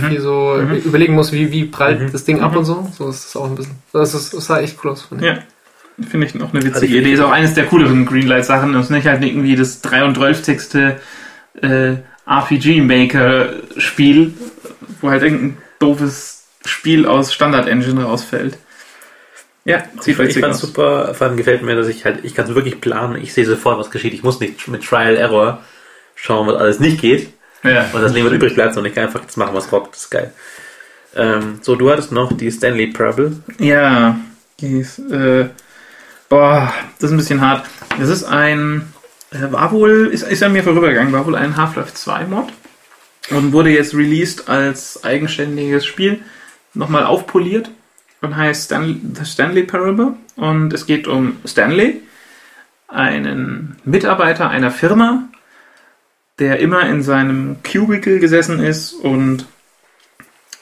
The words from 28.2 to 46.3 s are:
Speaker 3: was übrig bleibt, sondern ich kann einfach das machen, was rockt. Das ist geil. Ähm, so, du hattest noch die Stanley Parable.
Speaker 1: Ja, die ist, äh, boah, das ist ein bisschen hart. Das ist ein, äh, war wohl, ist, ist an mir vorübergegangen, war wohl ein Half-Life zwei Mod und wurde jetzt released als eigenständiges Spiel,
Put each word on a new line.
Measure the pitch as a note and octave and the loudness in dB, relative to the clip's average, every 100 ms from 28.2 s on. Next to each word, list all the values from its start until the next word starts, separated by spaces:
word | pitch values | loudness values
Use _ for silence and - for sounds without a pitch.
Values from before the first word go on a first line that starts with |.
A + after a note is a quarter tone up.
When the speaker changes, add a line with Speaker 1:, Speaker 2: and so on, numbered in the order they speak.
| A#2+ | 2
Speaker 3:
was | |
übrig | B2 B2+ - | 4 2 2
bleibt, | A2+ | 0
sondern | A2 G#2 | 0 -4
ich | G#2+ | -4
kann | A2 | -4
einfach | - - | -6 -10
das | - | -6
machen, | G2 F#2+ | -4 -4
was | F#2+ | -2
rockt. | G2+ - - | -2 -2 -10
Das | |
ist | - | -8
geil. | - - - - - - - - - _ - | -6 -6 -10 -20 -20 -20 -20 -20 -20 _ -2
Ähm, | A2+ G#2+ G#2+ G#2+ | 0 0 -4 -6
so, | - B2 | -2 2
du | B2+ | 4
hattest | D3 D3 | 2 0
noch | A#2+ B2+ A#2+ | -2 -2 -2
die | A#2 | -4
Stanley | A2+ B2+ A#2 A2 | -2 -2 0 -2
Parable. | - A2 A2+ D3+ D#3 - - | -2 -2 0 -2 -2 -12 -2
Speaker 1:
Ja, | D3 C#3+ C#3 B2 A#2 A2+ - - _ - | 2 4 4 4 4 2 -6 -18 _ -12
die | C#3+ C3 | -4 -4
ist, | C3 - | -4 -10
äh, | C#4 C#3+ C3 B2+ B2+ - - - - - - - _ | -8 -2 2 2 0 -6 -20 -20 -20 -20 -20 -20 _
boah, | C#3+ C#3+ D3 B2+ - - - | 4 6 4 0 -4 -10 -6
das | D3 | 0
ist | |
ein | D#3 | 0
bisschen | C#3+ C#3 | 0 0
hart. | C3+ C3+ - - - - | 2 0 -4 -18 -10 -4
Das | C3+ | -2
ist | F#3 - | -2 -2
ein, | C#3+ D3 D3 D3+ D3+ D#3 - - _ - | 0 2 0 -2 -4 -6 -16 -20 _ -16
äh, | C#3 C#3 | -10 -6
war | C3 E3 | -2 0
wohl, | G#3+ G#3+ A3 A3 | 4 6 6 4
ist, | A3+ | 0
ist | - F#3+ | -4 0
an | G3+ | 2
mir | G3 | 2
vorübergegangen, | F#3 E3 E3 A#2+ C3+ | 2 4 4 2 2
war | C3+ D3+ | 0 0
wohl | D#3 | -2
ein | C#3+ D3+ | -2 -2
Half-Life | D#3+ D3 - | -2 -4 -10
zwei | - - - F3+ | -10 -8 -6 -6
Mod | G3 - - - _ _ _ _ _ - | -6 -8 -12 -20 _ _ _ _ _ -6
und | C#3+ C#3+ | -2 2
wurde | D3 D#3+ | 4 4
jetzt | D3+ D3 D3 | 4 2 0
released | D3 D#3+ F3+ - - | 0 0 -2 -6 -4
als | C3+ C#3 B2+ - - A2+ | -2 -2 -4 -12 -10 -4
eigenständiges | C#3 D3+ - D3 D3 C#3+ C#3+ C#3+ | -4 -4 -6 -6 -6 -2 -2 -2
Spiel, | - F#3+ G#3+ - | -2 -2 -2 -6